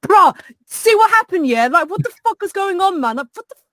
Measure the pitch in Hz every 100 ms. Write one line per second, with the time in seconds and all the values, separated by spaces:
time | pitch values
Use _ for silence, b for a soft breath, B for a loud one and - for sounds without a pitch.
0 | - 403 339 - B _ _ - 440 427
1 | 440 440 466 370 285 233 240 320 311 392
2 | 480 - 453 - 403 - 392 359 381 359
3 | 247 226 269 - 466 - _